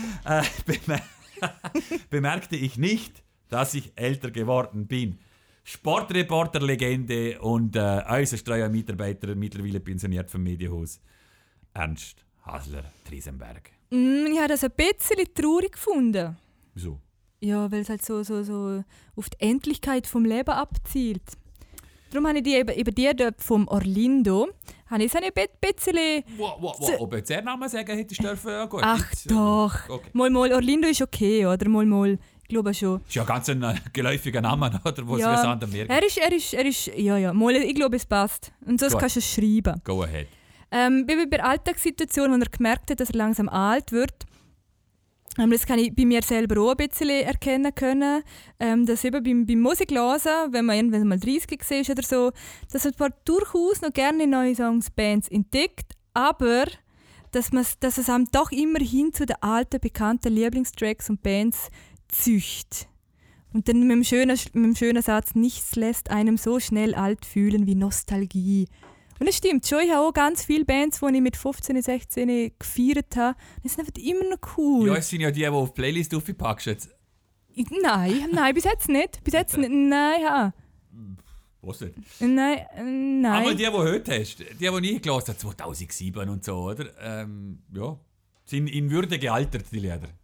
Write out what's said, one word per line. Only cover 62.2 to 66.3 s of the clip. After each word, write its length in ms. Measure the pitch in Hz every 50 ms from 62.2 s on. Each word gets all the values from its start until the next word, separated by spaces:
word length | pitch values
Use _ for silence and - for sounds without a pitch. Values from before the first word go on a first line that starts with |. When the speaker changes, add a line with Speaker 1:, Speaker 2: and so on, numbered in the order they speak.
| - 247 220 196 - - - - - - - - - - _ _ _ _ _ _ _ _ _ _ _ -
Speaker 2:
Und 160 | - 220 - 240
dann 120 | 233 240 247
mit 40 | 254
dem 120 | 233 240 247
schönen, 320 | - 247 247 262 254 254 247 - -
mit 20 | - 233 226
dem 120 | 226 233
schönen 260 | - 233 233 233 233
Satz, 320 | 233 226 214 214 - - -
„Nichts 380 | 226 233 247 - - - - -
lässt 340 | 233 220 226 233 - - -
einem 260 | 208 208 214 220